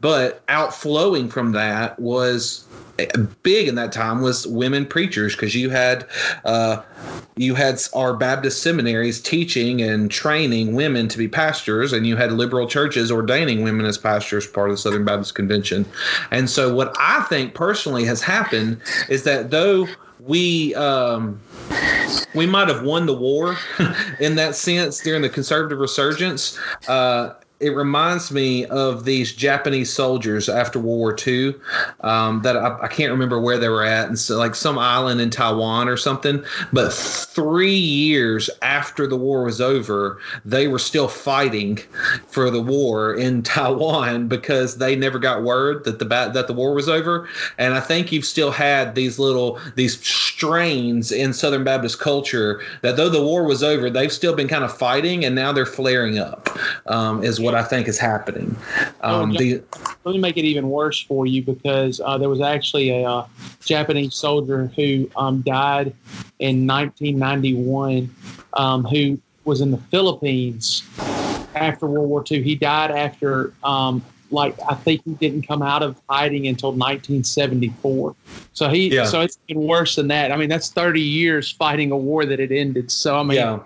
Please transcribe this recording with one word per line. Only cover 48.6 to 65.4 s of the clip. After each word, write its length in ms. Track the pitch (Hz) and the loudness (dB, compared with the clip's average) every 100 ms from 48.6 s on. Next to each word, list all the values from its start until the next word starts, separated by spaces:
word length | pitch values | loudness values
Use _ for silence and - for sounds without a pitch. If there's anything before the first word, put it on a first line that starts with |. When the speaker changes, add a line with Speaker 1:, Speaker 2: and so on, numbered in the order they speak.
| 143 139 120 120 | 2 2 0 -2
Speaker 1:
these 240 | 127 120 | -2 0
little, 400 | 135 131 120 117 143 120 | 0 2 0 -4 -8 0
these 280 | 127 - | 0 0
strains 1080 | - - - - 156 165 170 139 120 120 113 | -4 -2 -2 -2 0 2 2 0 0 0 0
in 200 | 110 135 | 0 0
Southern 300 | 127 151 139 | 0 0 2
Baptist 380 | 135 135 120 - | 2 0 0 -2
culture 600 | 147 139 139 123 107 104 - - | 0 0 0 0 0 -2 -8 -4
that 160 | 120 127 | 0 2
though 120 | 170 | 4
the 140 | 156 | 4
war 220 | 143 175 | 2 2
was 180 | 160 127 | 2 2
over, 260 | 147 151 123 | 2 2 0
they've 240 | 120 147 | 0 0
still 220 | - 175 | 0 0
been 140 | 147 135 | 0 0
kind 160 | 156 | 0
of 120 | 123 - | -2 -2
fighting, 480 | 123 135 165 180 | 0 2 0 0
and 120 | 139 127 | 0 0
now 160 | 135 | 0
they're 120 | 135 | 0
flaring 540 | 127 - 131 127 113 107 | -2 0 2 2 2 -2
up, 300 | 82 - - - - - - | -4 -6 -8 -4 -6 -6 -4
um, 360 | 113 110 110 | -2 0 0
is 160 | 113 110 | -2 0
what 140 | 117 | 2
I 100 | 117 | 2
think 240 | 113 131 117 | 0 -2 0
is 120 | 104 | 0
happening. 580 | 120 107 - - - 113 - - - - | 0 0 -4 -6 -6 -6 -6 -4 -4 -4
Speaker 2:
Oh, 180 | - 107 | -2 0
Speaker 1:
Um, 80 | 107 | 0
Speaker 2:
John, 40 | 107 127 | 2 2
Speaker 1:
the 160 | 127 - - - - | 0 -6 -10 -10 -8
Speaker 2:
let 80 | 175 | -4
me 40 | 190 | 0
make 200 | 180 165 | 0 2
it 60 | 156 | 0
even 240 | 147 135 | 0 0
worse 320 | 139 151 147 | 0 0 -2
for 240 | - 135 131 | -2 0 2
you, 160 | 131 | 0
because, 580 | 131 127 143 135 131 127 | 0 -2 0 0 0 -2
uh, 140 | 135 135 | -4 0
there 140 | 139 | 0
was 100 | 135 | 0
actually 480 | 143 147 - 147 131 | 0 0 0 0 2
a, 180 | 123 123 | 2 0
uh, 200 | 123 117 - - - - | -2 -4 -14 -20 -14 -2
Japanese 480 | 151 151 147 139 | 0 2 0 -2
soldier 560 | - 147 147 135 135 127 | -2 0 0 0 -2 -2
who, 360 | 131 147 135 131 - | 0 2 2 0 -2
um, 260 | 135 131 | 0 0